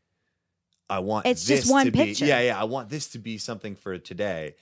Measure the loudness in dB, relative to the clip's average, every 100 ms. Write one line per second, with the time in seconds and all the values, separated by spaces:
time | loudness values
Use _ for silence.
0 | _ _ _ _ _ _ _ _ -6 -4
1 | -2 0 0 0 2 2 6 4 6 4
2 | 2 2 2 4 4 2 -2 -4 -6 -8
3 | -8 -10 -10 -10 -8 -8 -10 -10 -10 -10
4 | -10 -6 -4 -4 -8 -12